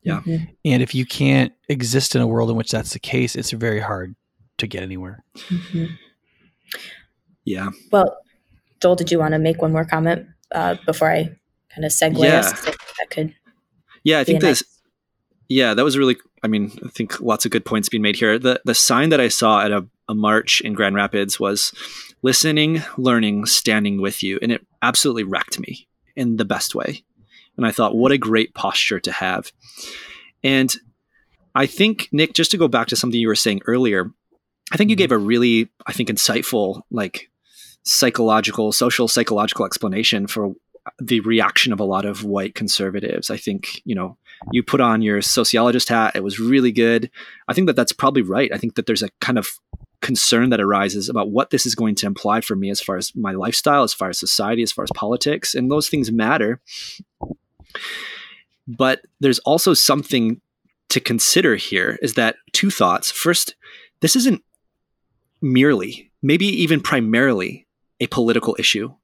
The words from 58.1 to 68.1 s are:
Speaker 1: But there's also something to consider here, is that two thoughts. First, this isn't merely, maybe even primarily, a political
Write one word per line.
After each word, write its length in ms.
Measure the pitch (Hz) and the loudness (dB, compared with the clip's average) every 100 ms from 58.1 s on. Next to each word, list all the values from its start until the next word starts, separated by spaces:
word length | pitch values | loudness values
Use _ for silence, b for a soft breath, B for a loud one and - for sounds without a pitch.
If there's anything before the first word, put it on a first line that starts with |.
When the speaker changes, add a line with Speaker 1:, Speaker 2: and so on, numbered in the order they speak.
| B B B B _ - | B B B B _ -16
Speaker 1:
But 340 | 113 131 131 _ _ | 0 0 0 _ _
there's 200 | 139 120 | 2 2
also 340 | - 160 190 | 2 2 4
something 680 | 151 - 143 - 131 113 120 _ _ _ _ _ | 4 4 2 0 0 0 -2 _ _ _ _ _
to 100 | 127 | -4
consider 560 | - 117 - 175 170 | -2 0 2 4 2
here, 420 | 101 - 95 104 113 | 0 -2 -2 -2 -2
is 120 | 117 | -4
that 200 | - 113 - _ | 0 0 -2 _
two 180 | - 196 | 0 0
thoughts. 420 | - 190 90 - | 2 2 2 -2
First, 440 | - 165 175 - - B B B _ | -2 0 0 -2 -10 B B B _
this 140 | 160 | 0
isn't 260 | 262 254 190 _ _ _ _ _ _ _ _ _ _ | 2 2 0 _ _ _ _ _ _ _ _ _ _
merely, 720 | 143 127 143 117 90 - _ _ | 2 4 4 2 -2 -12 _ _
maybe 240 | 131 165 202 | 0 2 2
even 340 | 170 160 156 | 2 2 2
primarily, 840 | - 139 110 113 135 107 90 - _ _ _ _ | 2 0 2 4 4 2 -2 -8 _ _ _ _
a 80 | |
political 480 | 120 | -4